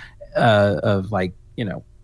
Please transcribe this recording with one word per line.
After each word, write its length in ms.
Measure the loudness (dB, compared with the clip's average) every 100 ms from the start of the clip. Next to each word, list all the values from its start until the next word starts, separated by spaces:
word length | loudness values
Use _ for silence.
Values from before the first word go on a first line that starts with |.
| -20 -20 -8 0
uh, 420 | 4 4 4 2
of, 300 | 0 0 -2
like, 220 | -4 -4 -8 -16 -10
you 80 | -8
know, 180 | -8 -14 -10